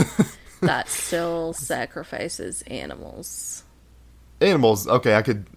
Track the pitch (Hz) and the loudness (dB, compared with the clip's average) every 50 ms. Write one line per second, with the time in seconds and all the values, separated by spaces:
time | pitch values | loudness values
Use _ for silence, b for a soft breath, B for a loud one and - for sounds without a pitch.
0 | - - - - - - - - - - - - - 175 143 123 - - - - | 4 4 2 0 -2 -2 -4 -10 -20 -20 -8 -2 0 0 0 0 -2 -4 -6 -8
1 | - - - 170 170 170 170 170 165 165 165 - 135 - 165 123 120 - - - | -4 -4 -2 -2 -2 -2 -2 -4 -4 -6 -6 -8 -6 -6 -4 -4 -6 -6 -8 -12
2 | 151 - - - - 170 - - 87 92 - - - - - 120 67 73 67 - | -12 -10 -10 -8 -8 -8 -8 -8 -10 -10 -10 -10 -10 -10 -10 -10 -10 -10 -12 -12
3 | - - - - 185 - - - - - - - - - _ _ _ _ - - | -14 -14 -14 -14 -14 -12 -12 -12 -10 -10 -12 -12 -14 -20 _ _ _ _ -20 -20
4 | - - - - - - - - 156 196 190 151 123 113 110 101 92 - 117 123 | -20 -20 -20 -20 -20 -20 -2 2 4 4 6 6 6 6 6 4 4 2 2 4
5 | - 123 107 107 110 127 117 104 95 - - | 6 6 6 6 6 4 0 -2 -4 -8 -16